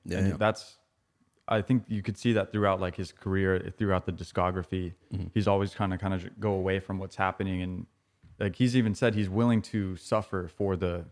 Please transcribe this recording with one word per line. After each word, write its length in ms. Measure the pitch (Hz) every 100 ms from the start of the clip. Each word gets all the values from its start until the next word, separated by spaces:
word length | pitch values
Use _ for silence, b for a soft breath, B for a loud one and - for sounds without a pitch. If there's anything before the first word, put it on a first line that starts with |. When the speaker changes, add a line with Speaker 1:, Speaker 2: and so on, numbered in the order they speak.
Speaker 1:
Yeah, 140 | - 92
Speaker 2:
And 100 | 98
Speaker 1:
yeah. 80 | 80
Speaker 2:
that's, 400 | 107 107 - - _ _ _ _ _ _ -
I 140 | 107
think 220 | 98 127 -
you 140 | 107
could 160 | 104 101
see 160 | 120
that 180 | 110 95
throughout, 260 | 107 101 95
like, 140 | 92 92
his 140 | 90
career, 640 | - 101 95 95 92 - -
throughout 260 | 104 92 -
the 60 |
discography. 800 | 85 85 - 90 92 87 92 87 - -
Speaker 1:
Mm-hmm. 160 | 95 85
Speaker 2:
He's 160 | 110 101
always 260 | 98 98
kinda, 220 | - 98 90
kinda 200 | 98 92
j-, 100 | 92 -
go 140 | 107
away 260 | 98 95 95
from 200 | - 95
what's 180 | 95 -
happening, 460 | 95 - 98 92
and, 240 | 90 90 - _ _ _ - -
like, 180 | 104 -
he's 200 | 123 127
even 180 | 110
said 200 | 95 120
he's 160 | 107 95
willing 320 | 101 120 113
to 340 | - 110 95 90
suffer 500 | - 110 - 95 87
for 280 | - 98 92
the, 300 | 90 85 82